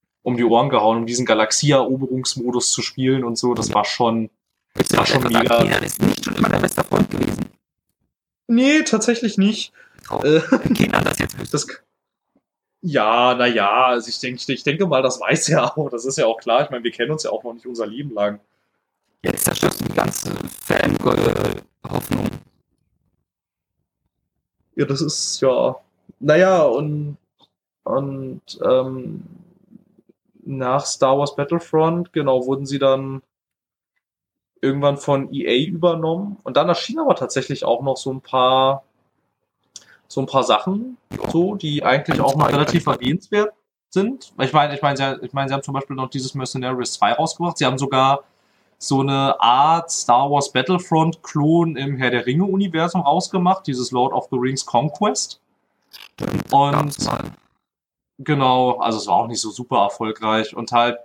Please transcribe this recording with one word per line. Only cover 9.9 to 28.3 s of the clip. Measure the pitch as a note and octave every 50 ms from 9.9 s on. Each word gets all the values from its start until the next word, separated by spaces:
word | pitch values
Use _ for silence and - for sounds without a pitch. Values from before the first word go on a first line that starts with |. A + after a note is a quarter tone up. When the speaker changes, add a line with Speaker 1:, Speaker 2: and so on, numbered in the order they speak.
| _ - - -
Speaker 2:
Oh, | - - -
Speaker 1:
Äh, | D3 D#3 D#3 - -
Speaker 2:
wenn | - - - - A#3+
Kindern | - G1+ - - - -
das | - - -
jetzt | - - -
wüssten. | - - -
Speaker 1:
das | - - -
k-, | - - - _ _ _ _ _ _ _ _ _ _ _ _ _ _ _ _ _ _ _ -
ja, | - E3+ C#3+ B2 G#2+ A2 A#2 A#2+ B2 B2+ B2
na | B2 B2
ja, | A#2+ A2+ G#2+ G2 G2+ A2 B2 B2+
also | B2+ A#2+ A#2+ A2+
ich | A#2+ - -
denk-, | C3 B2+ B2+ A#2 -
ich | - - - -
denke | D3 D3 D#3+ G3
mal, | E3+ C#3 C3
das | C3 B2 - -
weiß | F2 A2 - - - -
er | E3 C#3+ A#2+ - -
auch. | D#3 D3 C3+
Das | A#2+ A2+ A#2
ist | C3+ C3 D#3
ja | B2+
auch | A2+ A#2
klar. | - - A#2 A2+ C3 D3
Ich | C#3+
meine, | C3+ A#2+ A2+
wir | A#2
kennen | - - A#2 C#3
uns | D#3 D3+ -
ja | A#2
auch | G#2 G#2 -
noch | A#2+ A#2
nicht | A2+ -
unser | B2+ A#2+ A2+ A2
Leben | G#2 A2 C3+ D3 C#3 A2
lang. | G2+ G#2 G#2 G#2 G#2 _ _ _ _ _ _ _ _ _ _ _ _ _ _ _ _ -
Speaker 2:
Jetzt | - - - -
zerstörst | - - - - - - -
du | -
die | - -
ganze | - - - - - - - - - - - - - -
Fangirl-Hoffnung. | - - - - - - - - - - - - - - - - - - - - _ _ _ - - - - - - - - - - G2+ - - _ _ _ _ _ _ _ _ _ _ _ _ _ _ _ _ _ _ _ _ _ _ _ _ _ _ _ _ _ _ _ _ _ _ _ _ _ _ _ _ _ _ _ _ _ -
Speaker 1:
Ja, | C#3 C#3
das | - C#3 C3+
ist, | D#3 D3+ - - - - - -
ja. | C#3 C3 B2+ - - C3 C3 - _ _ _ _ _ - - -
Naja, | - D3 D3+ F3 F#3 F#3+ F#3+ E3+ D3+
und, | C3 A#2 C#3 D3+ D3+ D3 D3 D3 D3 C#3+ _ _ _ _ _ _ _ _ _ _ _ _ _ -
und, | - A#2+ C3+ C#3 C#3 C#3 C3+ C3 C3